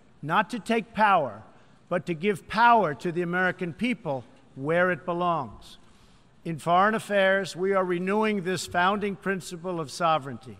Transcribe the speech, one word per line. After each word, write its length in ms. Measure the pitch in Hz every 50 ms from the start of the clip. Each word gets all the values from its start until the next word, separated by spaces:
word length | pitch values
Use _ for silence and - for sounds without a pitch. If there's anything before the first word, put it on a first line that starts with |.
| _ _ _ _ -
not 260 | 143 165 196 214 -
to 100 | - 240
take 340 | - - 226 233 - - -
power, 480 | 196 214 208 196 180 147 123 101 104 107 - - - - _ - _ _ _
but 180 | 170 175 -
to 80 | - 175
give 340 | 151 156 208 208 160 - -
power 460 | - 202 233 240 233 226 202 160 147
to 160 | - - 180
the 120 | 165 170 180
American 500 | 170 175 180 185 180 175 - 185 175 151
people 520 | - 202 247 247 - - 165 139 131 120 - - - - _ _
where 380 | - 135 147 160 175 180 185 180
it 120 | 165 -
belongs. 760 | - 175 170 175 175 170 160 135 113 101 - - - - - - - - - - - - - _ _ _ _ -
In 140 | - 165 147
foreign 360 | - 165 170 180 190 214 220
affairs, 600 | 220 - - 202 202 190 190 190 196 196 165 -
we 180 | 156 185 190 196
are 120 | 190 190
renewing 580 | 180 180 175 185 185 196 214 220 220 214 202 170
this 240 | 180 185 175 -
founding 500 | - - 175 175 185 202 214 190 208 196
principle 640 | - - 190 196 190 - - 180 170 160 185 180 165
of 100 | 160 131
sovereignty. 680 | - - 180 165 160 156 131 139 127 110 - 123 107 95